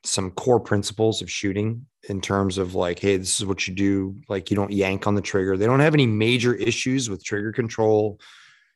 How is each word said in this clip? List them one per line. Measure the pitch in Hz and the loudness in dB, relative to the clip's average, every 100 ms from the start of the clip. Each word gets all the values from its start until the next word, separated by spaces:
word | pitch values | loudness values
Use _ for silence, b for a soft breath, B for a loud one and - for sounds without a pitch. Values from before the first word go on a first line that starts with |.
some | - - 92 | -6 -4 -4
core | - 127 117 | -4 2 2
principles | - 104 95 - 110 107 | 4 -2 -2 0 0 0
of | 87 | -6
shooting | - 101 95 110 117 139 _ - | -6 -4 -2 -2 -4 -12 _ -10
in | 98 | -6
terms | - 98 98 92 | 0 2 2 0
of, | 90 | -4
like, | 92 87 87 | -2 -2 -2
"Hey, | 101 95 | 0 0
this | 92 - | 0 -4
is | 98 | -2
what | 92 - | -4 -4
you | |
do." | 92 98 98 95 98 - | 0 0 2 -2 -6 -6
Like, | 101 - | -6 -2
you | 101 | -2
don't | 101 | 0
yank | 101 95 98 104 | 0 0 0 0
on | |
the | 104 | 0
trigger. | - 101 95 95 | 0 0 0 2
They | 107 | 2
don't | 135 | 4
have | 151 | 4
any | 151 123 | 4 4
major | 107 113 123 120 | 4 2 2 2
issues | 101 110 120 131 135 117 | 0 0 -2 0 -2 -2
with | 95 | -6
trigger | - 104 107 | -6 -4 -4
control. | 107 117 - 110 107 107 98 b b b b b | -2 -4 0 2 4 2 -4 b b b b b